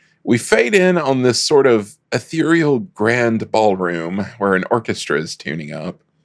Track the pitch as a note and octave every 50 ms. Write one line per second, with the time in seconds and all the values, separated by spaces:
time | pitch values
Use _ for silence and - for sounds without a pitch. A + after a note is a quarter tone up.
0 | _ _ _ _ - - A#2+ A#2 - - - A3 A#3 A#3+ G#3 G3 F#3 F#3 F#3 F3
1 | D#3 C3+ C3+ B2+ B2+ B2+ A#2+ - - - D#3 C#3+ C3+ C3+ A#2+ A2 G#2 G2+ - _
2 | _ - - B2 - - - D#3+ D#3+ D#3 E3 E3 D#3+ D3 C#3 B2 G#2 F#2 _ -
3 | G#2 A2 A#2 B2 A#2+ A#2 A2+ A2 A2 - - A2 G#2+ G#2+ G2 F#2+ F#2 F2 F2 E2+
4 | E2 E2+ F#2 G2+ G2+ - - - G2+ G2 F#2+ F#2 F#2 - A#2+ A#2 A2+ - G2 -
5 | - - D#2 C#2+ D#2 D#2+ - - - - D2 E2 D#2 D2 D2 D2+ D#2 F2+ F2+ _
6 | _ _ _ _ _